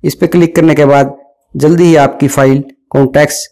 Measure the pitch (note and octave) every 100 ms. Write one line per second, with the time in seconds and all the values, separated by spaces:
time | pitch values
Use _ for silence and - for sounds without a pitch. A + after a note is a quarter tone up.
0 | E3 - E3 F3+ E3 E3 D#3+ D3+ C#3+ C#3+
1 | C3+ - _ _ _ - D3 E3+ F3 D#3
2 | C#3 - C#3 - C3+ C3+ C#3 - _ C#3
3 | C3+ C#3 D3 - -